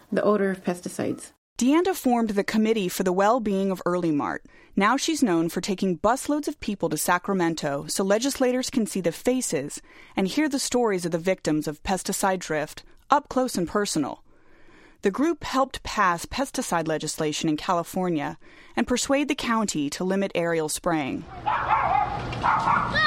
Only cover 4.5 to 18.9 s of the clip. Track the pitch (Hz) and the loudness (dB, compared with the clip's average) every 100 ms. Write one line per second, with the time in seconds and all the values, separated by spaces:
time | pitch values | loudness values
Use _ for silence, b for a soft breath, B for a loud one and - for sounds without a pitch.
4.5 | b b - 202 269 - 311 233 165 165 | b b 2 2 2 0 2 2 2 0
5.5 | 190 180 185 190 170 208 262 - 294 302 | -2 -4 -2 -2 2 2 2 0 -2 -4
6.5 | 294 - 202 165 156 - 175 - 190 170 | -6 -6 -4 -2 0 2 2 2 0 0
7.5 | 160 151 143 151 - 196 214 269 - 254 | 0 -2 -4 -4 -2 2 2 2 2 2
8.5 | 254 254 - 202 190 175 - - 254 - | 2 0 -2 -2 -2 -2 -2 0 0 0
9.5 | 147 143 - B B B - 190 - 311 | -4 -4 -10 B B B -4 0 0 0
10.5 | 269 - 247 233 185 170 165 175 185 170 | 0 0 2 2 0 -2 -2 0 0 0
11.5 | 151 156 147 - 185 - 190 196 190 - | 0 -2 -6 -4 -2 -2 -2 0 0 -2
12.5 | 156 151 - b b - 285 - 262 254 | -4 -4 -10 b b 2 2 2 -2 0
13.5 | - 170 208 202 160 131 - b b b | -2 -2 0 0 -2 -4 -6 b b b
14.5 | b b b b b 202 196 320 320 - | b b b b b -2 2 0 0 -2
15.5 | 269 269 - - - 190 170 - - 277 | 0 0 -4 -4 0 2 0 -4 -6 -4
16.5 | - - 170 160 156 151 - 156 151 160 | -4 -2 -2 0 -2 -4 -4 -2 -2 -2
17.5 | 151 - 175 165 185 185 156 143 160 B | 0 0 -2 -2 -2 -2 -2 -4 -8 B
18.5 | B B - 240 | B B -4 0